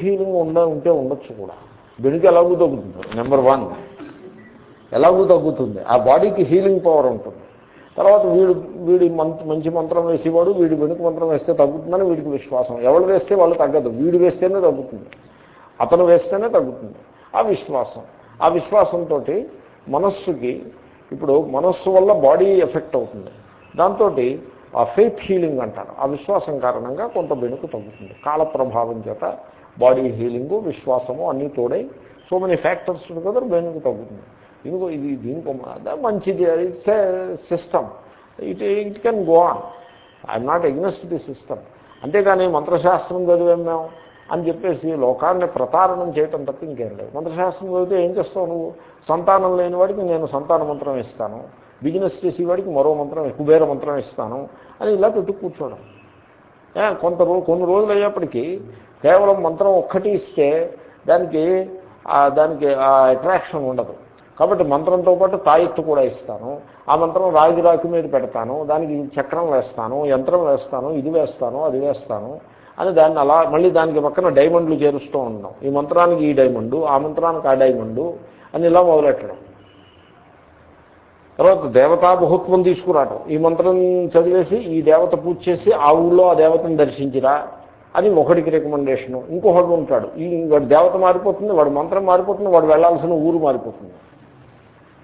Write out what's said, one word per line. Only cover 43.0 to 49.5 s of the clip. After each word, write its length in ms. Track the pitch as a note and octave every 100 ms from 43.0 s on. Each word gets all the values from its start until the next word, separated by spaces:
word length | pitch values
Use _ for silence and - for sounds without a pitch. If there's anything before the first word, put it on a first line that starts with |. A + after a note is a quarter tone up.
| - F3+
చదివాం 400 | F3 F3 F3 E3+
మేము 260 | E3 E3 D#3+ - - - -
అని 160 | E3 E3
చెప్పేసి 400 | E3 F#3+ D3 D#3+
లోకాన్ని 600 | D#3 B2 B2+ D#3 F#3 F3
ప్రతారణం 600 | - B2+ D#3+ F#3 F3+ F3
చేయటం 340 | D3+ D#3 D#3
తప్ప 200 | C#3 C3+
ఇంకేం 340 | D#3+ B2 A2 G2+
లేదు. 200 | G#2+ C3+
మంత్రశాస్త్రం 520 | E3 D#3+ F#3 F3 F#3+
చదివితే 360 | F3+ F3+ F#3+ F3
ఏం 60 |
చేస్తావు 340 | F#3+ - F#3+ E3+
నువ్వు? 280 | E3+ E3 - - - -
సంతానం 480 | E3 F3 F#3+ F#3